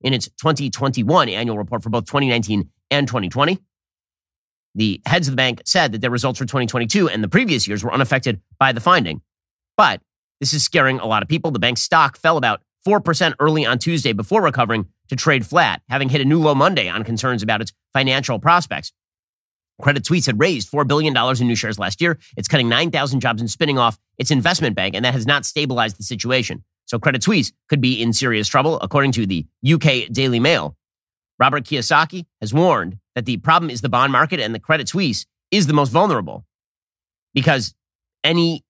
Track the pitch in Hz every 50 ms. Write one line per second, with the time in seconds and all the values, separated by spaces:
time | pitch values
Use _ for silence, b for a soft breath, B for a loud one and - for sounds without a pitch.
0 | - 127 135 117 - - _ - - 156 156 - 143 127 - - 139 131 113 -
1 | 113 104 156 185 147 117 92 101 120 120 110 104 104 90 120 110 - 113 107 120
2 | 110 - - 143 143 131 120 117 104 98 110 101 90 - _ _ _ - 131 143
3 | 143 123 120 123 98 90 - 127 143 160 190 190 _ _ _ _ _ _ _ _
4 | _ _ _ _ _ _ _ _ _ _ _ _ _ _ - 104 110 107 95 -
5 | - - 120 - 170 135 131 123 131 127 120 - - - - 180 165 139 104 113
6 | 104 127 120 120 110 135 123 - - - - 139 123 110 - 127 117 117 - 208
7 | 185 151 92 110 107 98 - 247 262 220 156 120 101 - 104 104 95 120 78 127
8 | 135 - 143 131 - 131 110 95 _ _ _ - 135 135 127 113 - 170 185 175
9 | 117 87 76 76 - _ _ _ _ _ _ _ _ _ _ - 214 147 101 -
10 | _ _ _ _ _ _ _ - 143 131 - 156 127 - - 170 139 131 131 131
11 | 90 110 110 104 101 - 156 170 - 165 143 113 123 120 120 113 - - - 165
12 | 151 135 - - - 165 165 156 127 117 104 - _ _ _ _ - 190 208 208
13 | - - 165 - 180 165 135 - 143 156 156 156 143 113 123 120 - 165 170 160
14 | - 131 113 101 110 - 190 220 196 156 131 131 123 104 117 110 95 - _ _
15 | _ - - 127 - 160 147 131 110 - - 175 165 113 92 - _ - 127 139
16 | 139 131 127 147 135 135 156 165 156 156 147 135 143 180 196 143 104 90 87 104
17 | 113 110 117 110 - 131 123 113 98 110 110 107 113 - - _ _ _ - 135
18 | 135 135 131 139 139 - 123 104 - 151 170 180 170 - - 76 - - _ _
19 | _ _ _ _ _ _ _ _ _ _ _ _ _ _ _ - - - 143 139
20 | - - 170 175 - - 175 104 139 185 175 123 98 - - 143 147 127 143 147
21 | 156 156 135 123 117 127 131 117 123 120 117 107 - 110 107 92 101 90 98 -
22 | 165 175 160 - b b b b 101 - - 147 123 117 117 123 165 175 - 151
23 | 139 139 123 135 117 131 117 107 117 113 - - 165 147 139 131 120 117 110 -
24 | _ _ _ - 131 - 156 135 110 165 180 - 156 127 104 104 92 98 92 95
25 | 120 127 123 131 110 117 147 143 139 - - 151 151 135 131 120 113 113 104 -
26 | 104 - 123 101 - 120 127 131 117 - 85 - - _ _ _ _ - - 113
27 | - 156 131 123 - - 220 175 117 - - _ _ - 151 143 127 127 127 107
28 | 113 117 113 - 135 127 117 107 104 - - 143 135 156 160 - - 92 - 143
29 | 139 135 120 117 110 95 95 82 76 - _ _ - 127 160 156 - 151 135 127
30 | 104 73 - - 135 131 123 117 117 147 170 117 76 73 71 _ _ _ _ _
31 | _ _ _ _ _ _ _ - 123 135 - 147 123 - 151 131 113 - 160 147
32 | 160 156 - 185 170 _ _ - 107 107 104 147 175 185 151 113 90 87 95 101
33 | _ _ - 123 107 107 123 98 - - 160 175 170 156 120 117 101 - 123 120
34 | 127 139 127 123 147 147 180 160 120 107 113 107 - - 156 156 135 - - 185
35 | 196 143 107 - - _ _ _ _ - - 208 185 135 151 147 143 127 107 165
36 | 196 208 160 117 95 76 50 - - _ _ _ _ _ _ _ _ _ _ _
37 | _ _ _ _ _ _ - 139 131 160 151 135 107 - - _ _ _ _ _
38 | _ _ _ _ - 147 165 175 170 165 165 131 -